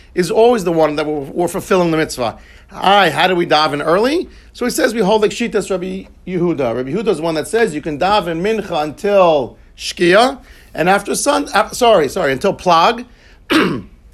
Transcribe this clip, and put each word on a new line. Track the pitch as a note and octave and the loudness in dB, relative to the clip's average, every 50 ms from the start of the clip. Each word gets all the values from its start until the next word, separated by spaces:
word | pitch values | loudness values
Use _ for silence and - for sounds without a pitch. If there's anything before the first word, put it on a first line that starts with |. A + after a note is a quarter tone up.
| - - - | -20 -8 -4
is | - F3+ D#3+ | -4 -2 0
always | - - A3+ A#3+ B3 A3+ F3+ | 2 4 4 4 4 2 0
the | F3+ | 0
one | E3 D#3+ D#3+ D3+ D3+ | 2 2 2 2 0
that | D3 D3+ | -2 -4
we're, | D3+ D3+ D3+ | -4 -4 -6
we're | C3+ C#3 - E3+ F3 E3+ | -6 -8 -4 -4 -4 -4
fulfilling | - - - - G3 F#3 F3 E3+ | -4 -6 -2 0 2 2 2 2
the | D#3+ D#3 | 2 0
mitzvah. | D#3 C3+ - - B2 A2 G2+ - - - - - - _ | -2 -2 -4 -4 -4 -6 -6 -8 -14 -20 -20 -20 -20 _
Aye, | - F#3+ - F3+ G3+ G3+ G3 E3 | -12 -2 2 4 4 4 4 2
how | C#3+ C#3+ E3 F#3 | 2 0 0 2
do | F#3 | 2
we | F3 F3 | 0 0
daven | D3+ D#3 D3+ D#3 D#3 C#3 D3 D3 | 2 2 2 2 2 0 -2 0
early? | D#3 E3 F#3+ A3 C4 D4 F4 F4 - - - - - - | 2 2 2 2 2 0 -2 -4 -6 -12 -20 -20 -20 -10
So | - A#3 | -6 -6
he | B3 | -4
says | - - D#4 C4 G#3+ | -2 0 0 0 0
we | A#3 | 0
hold | G3+ F3+ A3 G#3+ | 0 2 2 2
like | G#3 G#3 | 2 0
Shitas | G#3+ - A#3+ G#3+ F3 G#3 F#3 - | 0 -2 -4 -4 -2 -4 -4 -2
Rabbi | G3 F3+ F3 F#3 F#3+ G3 F#3+ - - - - | -4 -6 -6 -8 -10 -10 -12 -16 -20 -18 -12
Yehuda. | - F3+ F3+ E3 F3 D#3+ C#3 C#3 A#2+ A2+ | -8 -4 -2 -2 -2 0 -2 -2 -2 -2
Rabbi | A#2+ B2+ C3 | -4 -4 -4
Yehuda | C#3 G#3 A3+ A3+ | -6 -4 -2 -2
is | F#3+ D3 | -2 -2
the | D#3 | -2
one | E3+ D#3+ | -4 -4
that | D#3 C#3+ - | -4 -6 -4
says | - A3+ A#3 G#3 D3+ | 0 0 0 0 -2
you | D3+ | -4
can | - F3 D3+ C#3 | -8 -8 -4 -2
daven | E3+ F#3 G#3 G#3+ F3+ F3 E3 E3 | 0 0 0 0 0 -2 -4 -4
Mincha | F3+ G#3 A3+ G#3+ F#3+ - F3 D#3+ D3+ | -2 -2 -2 -4 -4 -4 -4 -4 -4
until | D3+ C3+ - - G3+ G3+ G3 F#3 E3+ D#3+ D3 B2 G#2+ - - - _ _ - | -4 -6 -6 -2 0 4 4 4 4 4 2 0 -4 -8 -16 -20 _ _ -14
Shkia, | - - - - E3+ F3 F3+ G3+ A#3+ C4 C#4 B3+ - - - - - - - | -12 -12 -4 -2 2 4 4 4 4 2 0 -4 -12 -20 -20 -20 -20 -14 -8
and | - D#3+ F3+ | -4 0 2
after | F#3+ G3+ G3 - B3 | 2 0 0 -4 -6
sun, | - - C#4+ C#4+ D4 C#4+ - - | -2 -2 0 0 0 -2 -2 0
uh, | G3+ G#3+ G#3 | 0 -2 -2
sorry, | - - B3 A#3 A3 F#3 D3+ B2+ | -2 0 4 4 4 4 2 0
sorry, | - G3 F3+ C#3+ | -2 -2 -2 -2
until | C3+ B2+ - F#3+ F3+ | -2 0 -2 -2 -2
Plag, | - - F#3 E3+ E3 E3+ G#3 A#3+ A#3+ B3 - - _ _ - - - - - | -2 0 2 4 4 4 4 2 -2 -6 -14 -20 _ _ -20 -20 -20 -6 -2
<clears throat> | - D#4 B3 F3+ D3+ A#2+ F2+ - - - - - | 0 0 0 0 -2 -6 -10 -14 -20 -20 -20 -20